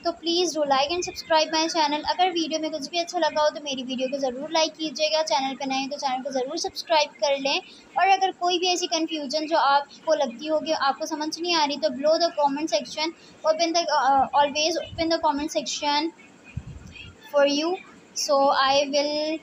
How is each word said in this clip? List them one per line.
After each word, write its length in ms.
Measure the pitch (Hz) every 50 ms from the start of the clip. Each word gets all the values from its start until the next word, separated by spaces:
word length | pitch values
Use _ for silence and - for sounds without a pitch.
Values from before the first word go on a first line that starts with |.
| -
तो 60 | 339
please 400 | 330 - - 339 339 349 370 320 285
do 100 | 311 294
like 280 | 277 269 262 277 277
and 120 | 339 359 349
subscribe 440 | 370 - - - - 330 311 311 311
my 100 | 320 320 320 330
channel। 340 | 330 339 302 285 294 302 302 -
अगर 200 | 302 - 359 381
video 300 | 339 349 320 277 311 311
में 100 | 311 311
कुछ 180 | 311 311 277 294
भी 80 | 349 339
अच्छा 200 | 339 339 - 359
लगा 240 | 320 302 285 302
हो 60 | 302 302
तो 100 | 285 311 294
मेरी 180 | 294 269 262
video 260 | 254 254 262 247 262 254
को 100 | 277 277
ज़रूर 320 | 269 254 240 262 285 311
like 200 | 320 320 320 320
कीजिएगा, 500 | 311 - 320 311 254 302 311 302 311 311
Channel 320 | 320 320 320 277 269 269 269
पे 120 | 240 285
नए 100 | 262 269
हैं 120 | 269 269 262
तो 80 | 285
channel 260 | 285 285 262 254 262
को 80 | 254 277
ज़रूर 280 | 262 262 247 269 311 330
subscribe 520 | 330 381 - - - - 339 302 294 294 - -
कर 160 | 311 285 277 277
लें। 220 | 269 277 302 359 - - - - - - - -
और 100 | 359 392
अगर 220 | 392 381 381 370 370 -
कोई 180 | 359 359 370 349
भी 80 | 359
ऐसी 200 | 370 359 339 359
confusion 600 | - 339 320 320 320 320 302 294 254 285 311 311
जो 100 | 302 330
आपको 580 | 302 262 277 277 285 285 - - - - 320 311
लगती 320 | 311 285 240 233 240 302
हो 140 | 311 311 302
कि 120 | 311 320
आपको 340 | 311 - 269 277 262 - 320
समझ 220 | 302 320 294 302 311 320 320
नहीं 140 | 339 349 339
आ 100 | 320 302
रही, 120 | 277 294
तो 120 | 285 311 302
below 260 | 247 254 285 302 320 330
the 80 | 339 339 339 302
comment 360 | 285 277 277 294 311 320 -
section, 400 | 294 - - - 302 311 339 330 - - - - - -
open 280 | 302 320 320 339 339
the, 120 | 330 339 339 302 294 294
uh, 280 | 262 262 277 269 254 - -
always 460 | 277 285 294 269 302 302 330 330 320 -
open 240 | - - 339 330 330
the 120 | 330 330 330
comment 300 | 311 294 277 294 320 -
section 560 | 320 269 - - - 302 294 285 294 311 330 - - - - - - - - - - - - - - - - - - - - - - - -
for 140 | - 285 285 285
you, 260 | 285 285 311 339 370 381 - - - - - - -
so 240 | - - - 294 277 277 277
I 340 | - - 269 269 269 277 294 277 285
will 440 | 285 285 294 294 302 302 311 320 311